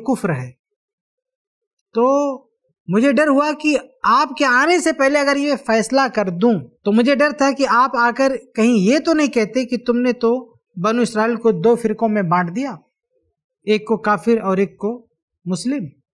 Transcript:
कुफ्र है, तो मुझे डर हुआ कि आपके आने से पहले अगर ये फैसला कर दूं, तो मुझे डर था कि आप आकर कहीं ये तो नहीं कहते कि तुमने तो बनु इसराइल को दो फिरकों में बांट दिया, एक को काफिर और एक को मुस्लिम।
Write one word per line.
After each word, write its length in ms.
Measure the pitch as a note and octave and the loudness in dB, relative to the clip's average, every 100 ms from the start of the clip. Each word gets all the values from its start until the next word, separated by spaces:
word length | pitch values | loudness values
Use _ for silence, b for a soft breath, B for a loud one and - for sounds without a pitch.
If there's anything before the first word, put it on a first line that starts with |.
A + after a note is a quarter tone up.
कुफ्र 300 | B3 B3 F#3 | 0 -4 -2
है, 180 | C3+ B2+ - _ _ _ _ _ _ _ _ _ _ _ _ _ | -4 -8 -18 _ _ _ _ _ _ _ _ _ _ _ _ _
तो 120 | A3+ B3 C#4 C#4+ B3+ _ _ _ _ - | 0 2 2 -2 -6 _ _ _ _ -4
मुझे 240 | G3 C#4 | 0 2
डर 160 | C4 D4+ | 2 2
हुआ 240 | C#4 D4 | 2 0
कि 220 | D4 D4+ C#4 - _ G3+ | -4 -4 -4 -6 _ 0
आपके 380 | B3 D4 C4+ C#4+ | 2 0 -2 0
आने 340 | B3 D4+ F4 | 2 2 2
से 120 | D#4+ | 0
पहले 240 | D#4 C4+ D4 | 0 2 2
अगर 180 | C#4 C#4+ | 0 0
ये 180 | D4 C4+ | -2 -4
फैसला 480 | - A3+ A3 C4 C4+ | 0 0 2 0 0
कर 200 | A3 F#3+ | -2 -4
दूं, 260 | F3 A#3 G3 | 0 0 0
तो 340 | - _ G#3 | -4 _ 0
मुझे 240 | A3 B3 C4+ | 2 2 2
डर 160 | D4 | 0
था 160 | D4 C#4 | 0 -2
कि 120 | C4+ | 0
आप 320 | B3+ A3+ C4 C4 | 2 2 2 2
आकर 380 | A#3+ A#3+ C4+ C4+ - - | 0 2 0 -2 -6 0
कहीं 200 | A3+ A#3 | 2 4
ये 180 | F#3 C#4+ | 4 2
तो 140 | E4 | 2
नहीं 140 | D#4 C#4+ | 0 2
कहते 340 | A#3+ G#3+ B3+ | 0 -2 -2
कि 120 | B3 B3 | -4 -4
तुमने 340 | B3 A#3+ B3 | -2 0 0
तो 180 | A#3+ A3+ B3+ B3+ _ _ F#3 | 0 0 -2 -6 _ _ -4
बनु 260 | G3+ A#3+ | -2 0
इसराइल 340 | A#3 G#3+ A3+ A3+ | -2 0 -2 0
को 160 | A#3 | 0
दो 200 | F3 G#3+ A#3 | 2 2 2
फिरकों 320 | A3 G#3+ A3+ | -2 -2 -2
में 200 | G#3 F3 | 0 0
बांट 220 | F3+ E3+ | 0 -2
दिया, 280 | F#3+ C#4 F3 _ _ _ _ _ _ _ _ G3 | -4 -8 -10 _ _ _ _ _ _ _ _ -2
एक 180 | G#3+ G#3+ | -2 -2
को 80 | A3 | -2
काफिर 420 | G#3+ G#3 A3+ A3+ | 0 0 2 0
और 200 | F#3+ F#3+ | 0 0
एक 160 | G3 - | -2 -4
को 140 | G3+ A#3+ _ _ _ _ F3 | -8 -8 _ _ _ _ -8
मुस्लिम। 420 | F3+ B3 C#4 D3+ _ _ | -6 -4 -6 -8 _ _